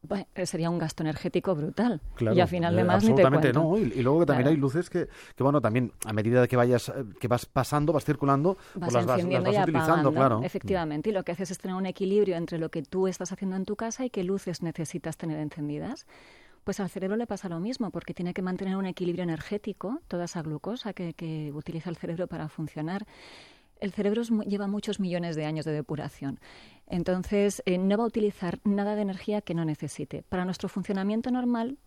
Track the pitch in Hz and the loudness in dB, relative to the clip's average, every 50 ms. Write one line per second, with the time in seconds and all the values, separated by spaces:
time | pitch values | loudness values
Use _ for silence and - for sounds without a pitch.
0 | - - 202 196 185 _ _ - 180 170 - 160 165 170 175 175 165 156 - - | -8 -6 -6 -6 -6 _ _ -6 -6 -4 -2 -2 -2 0 0 0 -2 -4 -4 -4
1 | 170 156 156 - - 180 - 180 - 202 185 147 143 165 - - 214 240 214 151 | -4 -4 -4 -2 -6 -2 -2 -2 0 0 -2 0 -2 -4 -2 0 0 0 0 -2
2 | - - - - - 170 - 175 175 165 170 180 - - - - 180 - 180 202 | -4 -10 -6 -2 0 4 4 4 4 4 2 0 0 2 2 4 4 4 4 6
3 | 202 226 220 202 180 131 139 151 156 135 120 147 165 156 175 220 208 123 98 - | 6 6 8 8 8 8 8 6 6 6 4 4 4 4 4 2 2 0 0 2
4 | 120 127 143 165 170 143 139 123 123 143 160 151 135 139 123 165 180 - - 180 | 2 4 6 4 6 4 4 4 6 4 4 4 2 2 2 0 -2 0 -2 -2
5 | 156 - - - - - - - 127 135 143 151 113 113 107 123 127 104 - - | -2 -2 -8 -18 -20 -20 -4 2 2 4 4 4 4 4 2 2 0 0 -4 -10
6 | - 107 107 107 107 113 120 123 123 120 127 123 120 123 123 117 - - - 127 | -8 -4 -2 0 2 4 6 6 6 6 6 4 6 6 4 2 2 -2 -8 -8
7 | 135 104 90 - - 123 120 120 - - _ 135 127 - - 147 147 156 165 143 | -8 -8 -10 -2 4 4 4 4 2 -2 _ -2 0 2 0 0 2 2 2 2
8 | - - 147 - - 139 139 139 147 180 190 - - - - 196 165 170 120 120 | 2 0 0 2 4 4 4 4 4 2 0 0 -8 -14 -10 -6 -2 2 2 2
9 | - - 127 190 175 180 185 - 180 - - - - 175 160 160 160 160 165 165 | 4 4 2 2 2 2 2 2 2 4 4 4 4 4 2 2 4 4 4 6
10 | 151 135 156 160 135 135 117 107 123 180 - 196 - - 190 180 165 156 147 151 | 4 4 4 6 4 4 4 2 0 -2 -4 -6 -2 -2 0 0 0 -2 -4 -2
11 | 151 220 214 190 - - 175 - 196 175 190 - - 190 185 185 190 185 180 - | -2 -2 -2 -2 -2 -4 -4 -6 -6 -8 -8 -8 -8 -6 -4 -4 -4 -4 -4 -4
12 | 196 190 202 208 208 190 175 165 170 - 175 160 160 151 - 165 143 _ - 185 | -2 2 4 4 4 4 2 -2 -2 -4 -4 -4 -4 -4 -4 -6 -8 _ -2 0
13 | 190 190 180 - - - 190 - 202 190 185 190 190 - 208 - 226 226 220 - | 0 0 0 -4 -8 -8 -8 -6 -4 -4 -4 -4 -4 -4 -4 -6 -4 -6 -4 -4
14 | 262 247 - 208 180 180 196 196 - 190 170 - - 165 156 - 160 - - 170 | -6 -4 -4 -4 -2 -2 -2 -2 -2 -6 -6 -4 -4 -6 -4 -4 -8 -6 -6 -8
15 | - 165 156 _ - 165 156 156 151 151 - 170 147 147 147 147 160 185 262 - | -8 -8 -8 _ -6 -6 -4 -4 -4 -6 -6 -6 -6 -6 -6 -6 -6 -8 -8 -10
16 | - _ - - - - - - - - - _ _ - 196 - 202 170 - - | -14 _ -20 -20 -20 -20 -20 -20 -20 -20 -20 _ _ -6 -4 -4 -4 -6 -4 -4
17 | 190 190 208 226 240 - 208 190 - 185 170 165 175 220 262 - 233 185 - 170 | -4 -2 -2 -2 -2 -4 -6 -6 -6 -6 -6 -4 -4 -4 -4 -4 -4 -4 -4 -8
18 | - - 165 - 180 175 - - 185 185 185 175 196 190 190 190 190 185 175 - | -8 -8 -8 -6 -6 -4 -4 -4 -4 -4 -4 -4 -4 -2 -2 -2 -2 -4 -4 -4
19 | 185 175 170 175 180 175 160 156 - - 208 208 - 220 190 _ - 185 247 330 | -4 -4 -2 -2 -2 -2 -4 -4 -6 -6 -8 -6 -6 -8 -10 _ -6 -6 -6 -8
20 | _ - - 175 175 170 - 180 151 160 151 151 - 185 220 254 - 214 185 - | _ -6 -6 -6 -6 -4 -6 -6 -6 -6 -6 -6 -6 -8 -8 -6 -8 -10 -8 -6
21 | 185 170 156 - 170 160 160 156 151 147 139 151 - - 156 165 147 185 165 - | -8 -8 -8 -8 -8 -6 -6 -6 -6 -6 -8 -8 -8 -8 -8 -6 -6 -6 -8 -6
22 | - - 170 165 180 165 - 165 156 151 - - 160 147 - 156 151 160 185 202 | -6 -8 -4 -4 -4 -6 -6 -8 -8 -8 -8 -8 -8 -8 -6 -6 -6 -4 -4 -6
23 | 214 - - - - - - - - - - _ _ _ _ _ - 202 180 - | -8 -10 -18 -20 -20 -20 -20 -20 -20 -20 -20 _ _ _ _ _ -8 -6 -4 0
24 | 196 202 208 233 240 226 226 214 214 202 196 202 208 196 202 214 - - 202 - | 0 0 0 0 0 0 0 0 0 -2 -4 -2 -2 -2 -4 -4 -4 -4 -2 -2
25 | 196 180 175 175 175 170 160 151 151 151 156 156 139 160 151 151 147 - 156 143 | -2 -2 0 -2 -2 -2 -2 -2 -2 -2 -2 -2 -2 -2 -2 -2 -2 -4 -6 -6
26 | - 143 - - 143 139 - - - - - - - - - _ _ _ - 180 | -6 -8 -10 -8 -8 -8 -8 -8 -14 -20 -20 -20 -20 -20 -20 _ _ _ -4 -2
27 | 170 - 180 180 185 - 208 202 202 202 196 - - - 180 180 185 190 202 214 | 0 0 0 -2 -2 -2 0 2 2 2 0 -2 -2 0 0 2 2 2 2 4
28 | 233 226 - 233 214 202 190 - 196 175 170 - _ 214 202 202 202 202 208 208 | 2 0 0 2 0 0 0 -2 -6 -6 -6 0 _ 2 2 2 2 0 0 0
29 | 214 196 185 185 - - 208 208 202 - 175 170 165 156 151 - - 143 - - | 0 -2 -4 -4 -4 -2 -2 -2 -2 -2 -2 0 0 0 -2 -4 -6 -10 -6 -8
30 | 147 - - 156 - _ - 180 180 185 180 - - 185 - 202 180 - 208 196 | -8 -8 -8 -10 -8 _ -4 -2 -2 -2 -4 -4 -6 -4 -4 -4 -2 -2 -2 0
31 | 190 202 214 226 233 254 247 254 247 247 240 226 226 240 277 - _ | 0 0 0 0 0 0 -2 0 0 0 0 0 -2 -4 -6 -10 _